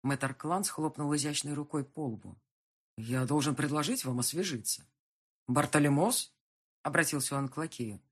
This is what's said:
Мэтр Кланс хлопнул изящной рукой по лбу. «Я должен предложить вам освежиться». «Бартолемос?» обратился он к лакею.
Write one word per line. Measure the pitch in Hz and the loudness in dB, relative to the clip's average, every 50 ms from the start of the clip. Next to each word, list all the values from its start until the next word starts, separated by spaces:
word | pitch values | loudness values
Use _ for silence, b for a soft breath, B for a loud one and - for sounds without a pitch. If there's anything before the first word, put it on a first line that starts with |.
| - | 0
Мэтр | 135 143 - - 131 127 | -2 -2 0 -2 -4 -4
Кланс | _ - 156 175 190 202 - | _ -4 -2 0 0 0 -2
хлопнул | - - 156 156 151 - 151 143 147 | -2 -2 -2 -2 -2 -2 0 0 0
изящной | 147 131 151 147 147 - 147 147 | 0 0 0 -2 -2 -2 -2 -4
рукой | 143 147 147 - 151 139 | -4 -6 -2 -2 -4 -4
по | 135 _ - 156 | -4 _ -6 -4
лбу. | 127 110 104 - - - - _ _ _ _ _ _ _ _ _ _ _ | -4 -6 -6 -10 -16 -18 -18 _ _ _ _ _ _ _ _ _ _ _
«Я | - 113 113 123 131 127 | -10 -4 -2 0 0 2
должен | 120 143 151 135 151 131 | 2 2 2 2 2 0
предложить | 127 139 147 147 151 147 147 254 254 - | 0 0 0 0 0 0 0 -2 -2 -2
вам | 131 123 120 | -2 -2 0
освежиться». | 120 - - 165 196 185 151 117 107 - - - - _ _ _ _ _ _ _ _ _ _ _ _ | 0 0 0 -2 -2 -2 -4 -4 -2 -4 -4 -4 -6 _ _ _ _ _ _ _ _ _ _ _ _
«Бартолемос?» | - 127 143 147 - - 151 143 147 139 143 170 226 254 - - - _ _ _ _ _ _ _ _ _ _ _ | 0 2 2 2 4 4 4 6 6 6 6 4 4 2 0 -2 -6 _ _ _ _ _ _ _ _ _ _ _
обратился | 143 139 170 160 - - 143 127 - 143 | 0 2 2 2 2 0 -2 -2 0 0
он | 139 139 131 | 0 -2 -2
к | - | -2
лакею. | 151 160 160 - - 123 110 104 98 _ _ | -4 -6 -6 -4 -6 -6 -6 -6 -10 _ _